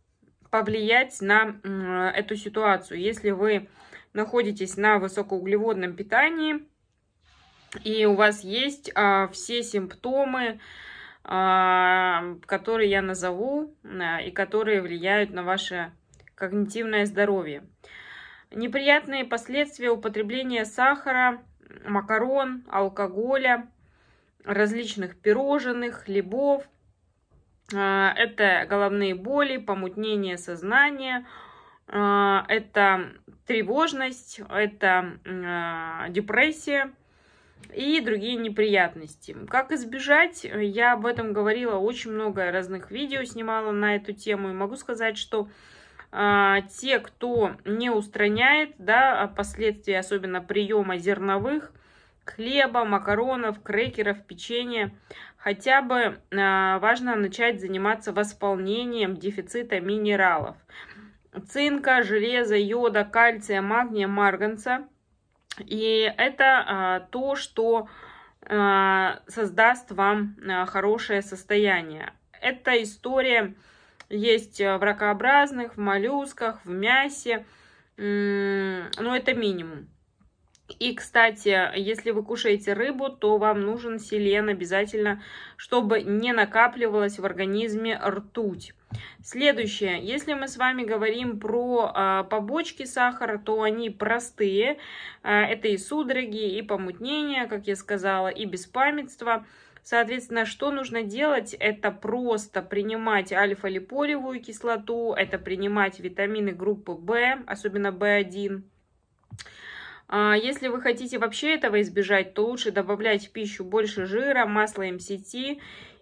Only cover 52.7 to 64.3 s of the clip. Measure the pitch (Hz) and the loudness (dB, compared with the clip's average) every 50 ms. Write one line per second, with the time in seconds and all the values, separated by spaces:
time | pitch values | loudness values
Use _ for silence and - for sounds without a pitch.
52.7 | 226 247 233 214 202 196 196 196 208 214 240 262 262 254 233 220 214 208 - - | 2 0 2 2 0 0 0 0 0 0 2 0 0 -2 -2 -4 -6 -6 -6 -4
53.7 | 202 208 240 254 247 - 208 202 202 208 - - 180 170 - - 233 240 247 240 | -2 0 0 0 -2 -2 -2 -2 -2 -4 -8 -14 -18 -16 -8 -6 -4 -4 -4 -4
54.7 | 240 226 208 196 202 - _ _ - - - - - _ - 202 202 202 - 262 | -4 -4 -4 -4 -6 -12 _ _ -20 -20 -20 -20 -20 _ -4 -4 -4 -2 2 4
55.7 | 262 277 269 247 254 247 233 208 - - - _ - 196 196 196 190 190 190 190 | 4 4 4 4 2 2 2 0 -2 -4 -10 _ 0 2 4 4 4 4 4 4
56.7 | 190 190 185 220 240 247 254 247 233 214 202 190 196 233 233 233 233 190 185 185 | 2 4 4 4 4 4 2 0 0 0 0 0 0 0 0 0 0 -2 -4 -4
57.7 | 190 185 190 208 220 220 - 214 185 202 208 208 202 - - 202 196 185 190 190 | -4 -2 0 0 0 0 -2 -4 -2 -2 -2 -2 -4 -4 -2 0 0 0 0 -2
58.7 | 208 233 247 240 240 233 208 185 190 165 165 196 202 196 180 - - 240 240 240 | -2 -2 -2 -4 -2 -2 -2 -2 -2 -4 -6 -6 -6 -6 -8 -6 -6 -6 -4 -2
59.7 | 220 185 175 190 208 214 214 208 202 190 190 185 170 156 - - - - _ _ | -4 -2 -2 -2 -2 0 0 2 2 4 4 4 4 2 0 -4 -8 -12 _ _
60.7 | - - - - - 208 214 - - _ _ _ - 196 202 - - 269 285 294 | -20 -20 -20 -20 -20 -20 -20 -20 -20 _ _ _ -16 -14 -14 -6 -2 0 0 2
61.7 | 285 277 277 277 262 247 233 190 208 214 208 233 247 247 240 214 214 208 208 196 | 0 2 2 4 4 4 4 2 0 0 0 0 0 0 2 2 2 2 2 2
62.7 | 226 240 240 233 202 208 202 208 - 226 233 233 226 214 214 - 208 196 196 202 | 0 0 2 2 2 2 0 2 4 6 6 6 4 2 -2 -4 -2 -2 0 0
63.7 | 214 233 254 240 220 214 202 196 202 202 202 - | 0 0 0 0 0 -2 -2 0 2 4 4 4